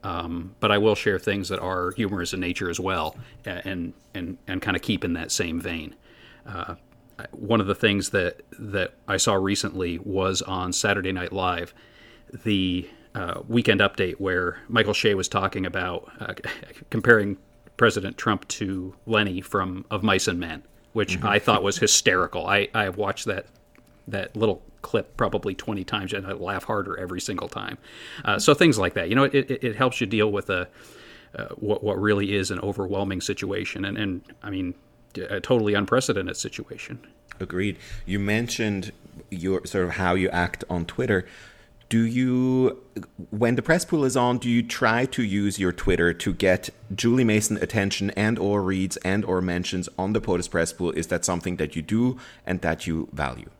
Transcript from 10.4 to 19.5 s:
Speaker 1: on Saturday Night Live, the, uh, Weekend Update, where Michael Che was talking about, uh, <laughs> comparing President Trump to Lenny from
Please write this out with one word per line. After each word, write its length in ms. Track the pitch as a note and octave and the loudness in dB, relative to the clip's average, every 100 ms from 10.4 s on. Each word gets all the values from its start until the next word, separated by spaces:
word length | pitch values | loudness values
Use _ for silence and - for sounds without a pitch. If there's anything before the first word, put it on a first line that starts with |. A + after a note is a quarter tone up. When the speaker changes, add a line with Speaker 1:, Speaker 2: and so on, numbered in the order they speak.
Speaker 1:
on 300 | - F#2 F#2 | -4 -4 -2
Saturday 400 | F2+ G#2+ G2+ F#2 | -2 0 0 0
Night 200 | F#2+ F2+ | -4 -4
Live, 420 | G2 F#2 F2 F2 - - - - - - - | -2 -2 -2 -6 -12 -20 -20 -20 -20 -18 -8
the, 440 | A2+ G2+ F#2 F2+ E2+ - - | 0 2 2 -2 -6 -18 -14
uh, 260 | - F2 - - | -8 -6 -8 0
Weekend 320 | A#2 A#2 G2+ | 2 4 4
Update, 340 | G2+ - F#2+ | 4 2 -2
where 440 | - F#2+ F2+ F2 - - | -2 -2 0 -2 -4 0
Michael 260 | A2+ G#2 | 2 4
Che 200 | G2+ A2 | 4 4
was 140 | G2 F#2 | 2 0
talking 380 | G2+ F#2+ G2 F#2 | 0 0 -2 -4
about, 440 | F#2 F#2 F2 - - | -2 -4 -6 -10 -14
uh, 140 | F#2 F#2+ - - | -12 -10 -10 -10
<laughs> 300 | - - - | -14 -20 -6
comparing 460 | A#2+ A#2+ A2+ G2+ F#2+ - - - - | 0 8 8 6 -4 -10 -20 -20 4
President 400 | A#2 G2+ G2 - | 4 4 -6 -4
Trump 280 | - G2+ - | -2 -2 -2
to 460 | - G2+ F#2+ F#2 - - | -6 -4 -4 -8 -12 0
Lenny 340 | A2 G#2 F#2 | 2 2 -2
from 440 | - | -2